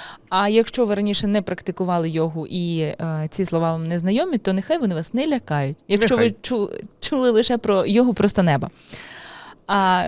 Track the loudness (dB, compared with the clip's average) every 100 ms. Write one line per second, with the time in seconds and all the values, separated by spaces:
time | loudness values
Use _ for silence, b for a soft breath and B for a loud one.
0 | B B _ 0 2 4 2 0 0 0
1 | 0 0 2 0 -2 -4 -6 -4 0 0
2 | 0 0 -2 -4 -6 -4 -2 -2 -2 -4
3 | -4 -4 -4 -2 -2 0 0 0 -2 -2
4 | 0 0 0 0 0 -2 0 0 0 -2
5 | -4 -2 0 -2 -2 -2 -2 -6 -2 2
6 | 4 4 2 0 -4 -4 -4 -6 -14 -8
7 | -4 2 4 4 2 0 2 2 4 4
8 | 4 4 2 4 2 2 -2 B B B
9 | B B B B B B -2 2 4 2